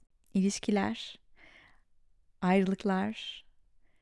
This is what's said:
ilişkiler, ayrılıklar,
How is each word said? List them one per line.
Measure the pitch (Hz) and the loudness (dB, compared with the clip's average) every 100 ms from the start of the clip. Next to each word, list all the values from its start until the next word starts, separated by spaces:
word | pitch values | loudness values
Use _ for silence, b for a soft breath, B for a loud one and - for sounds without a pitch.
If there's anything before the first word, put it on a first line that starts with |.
| _ _ _ | _ _ _
ilişkiler, | 196 190 - - 202 202 226 - - _ - b b b b b _ _ _ _ - | 0 2 0 0 0 0 -4 -10 -16 _ -20 b b b b b _ _ _ _ -2
ayrılıklar, | 185 196 190 190 202 190 208 226 - - - _ _ - - _ | 2 4 4 0 0 0 -2 -6 -12 -14 -20 _ _ -20 -20 _